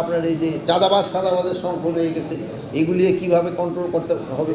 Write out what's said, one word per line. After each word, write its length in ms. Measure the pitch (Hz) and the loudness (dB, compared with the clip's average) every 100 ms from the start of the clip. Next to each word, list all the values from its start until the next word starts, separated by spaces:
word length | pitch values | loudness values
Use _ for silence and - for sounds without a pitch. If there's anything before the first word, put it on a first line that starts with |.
আপনার 200 | 170 170 165 | 0 0 0
এই 60 | 156 | 0
যে 60 | 160 151 - | 0 -2 2
চাঁদাবাজ, 380 | 175 190 202 - | 4 4 4 2
চাঁদাবাজের 440 | 190 190 180 180 175 | 0 0 0 0 -2
সংখ্যা 280 | 180 165 160 | -4 -2 -2
রয়ে 240 | 165 165 160 | 0 0 -2
গেছে, 200 | - 165 - - - 143 | -6 -6 -8 -10 -6 0
এগুলি 240 | 160 180 185 170 | 2 4 4 2
কীভাবে 280 | 180 170 175 170 | 4 2 2 -2
কন্ট্রোল 280 | 175 175 175 170 | -4 -2 -2 -2
করতে 180 | - - - 131 | 0 -2 -2 -2
হবে, 160 | 156 | -2